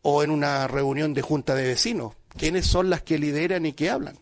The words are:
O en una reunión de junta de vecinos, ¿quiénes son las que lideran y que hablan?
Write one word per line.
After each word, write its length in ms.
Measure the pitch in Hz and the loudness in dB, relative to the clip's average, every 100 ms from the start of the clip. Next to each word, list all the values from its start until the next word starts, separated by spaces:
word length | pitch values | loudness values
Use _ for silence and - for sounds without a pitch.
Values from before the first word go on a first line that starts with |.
O 220 | 147 147 | 4 2
en 60 | 151 | 2
una 360 | 151 143 139 135 | 0 0 0 -2
reunión 480 | 139 139 135 156 | 0 0 0 0
de 80 | 139 | -2
junta 320 | - 151 - | 0 -2 0
de 140 | 135 127 | 0 0
vecinos, 460 | 123 226 214 113 - _ - | 0 0 -2 -6 -12 _ -4
¿quiénes 300 | 156 180 - | -2 0 2
son 240 | 180 185 | 2 2
las 120 | 175 | 0
que 160 | - 160 | 0 0
lideran 460 | 147 147 175 185 | 0 0 0 0
y 100 | 160 | -2
que 160 | 143 170 | -2 -2
hablan? 280 | 247 - - | -2 -6 -14